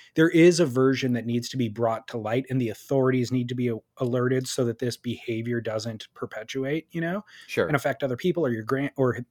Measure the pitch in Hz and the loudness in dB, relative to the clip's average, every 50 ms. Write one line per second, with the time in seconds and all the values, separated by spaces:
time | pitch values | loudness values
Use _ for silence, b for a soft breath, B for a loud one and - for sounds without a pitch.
0 | B B B 160 160 170 175 165 165 180 170 160 170 135 117 131 131 135 135 127 | B B B 2 4 4 6 8 8 8 8 6 4 2 4 4 4 4 4 2
1 | 135 127 123 117 110 120 117 120 117 - - 131 123 110 104 113 117 113 113 110 | 0 0 0 -2 -2 -2 -2 -2 -2 -4 -2 -2 -2 -2 -2 0 0 0 0 -2
2 | - - - 117 107 107 117 131 131 - 131 131 120 110 104 - - - 143 135 | -6 -8 -8 -6 -4 -2 -2 -2 -2 -2 -2 -2 -2 -2 -4 -8 -4 0 2 4
3 | 127 131 131 127 120 110 127 127 120 120 123 123 123 120 113 110 - _ _ - | 4 4 4 2 2 0 0 -2 -2 -2 -2 -2 -2 -2 -2 -4 -6 _ _ -4
4 | 131 120 123 127 123 123 131 131 131 - - - 127 117 113 - 127 117 - - | -2 0 0 0 2 2 2 0 0 -2 -2 0 0 0 -2 -2 -4 -6 -6 -6
5 | - 120 113 - - 123 113 113 117 120 120 117 107 113 110 110 107 117 110 107 | -6 -8 -8 -6 -6 -6 -6 -4 -4 -4 -4 -4 -4 -4 -4 -4 -6 -6 -8 -10
6 | - - _ - 131 - - - - - - 135 131 135 147 160 - _ - 165 | -12 -18 _ -12 -12 -10 -10 -12 -12 -8 -6 -6 -4 -4 -4 -6 -6 _ -6 -6
7 | 165 170 180 208 - B B B B - - 190 185 160 147 131 - 143 131 - | -4 -4 -4 -6 -8 B B B B -6 -2 -2 0 2 0 0 0 -2 -4 -2
8 | 143 127 123 - - 180 160 170 160 127 117 110 107 113 135 135 139 139 - - | -4 -4 -4 -2 -2 -2 0 0 0 0 -2 -2 -2 -2 -2 -2 -2 -2 -2 0
9 | 131 127 110 117 123 - | 0 0 0 -2 -6 -12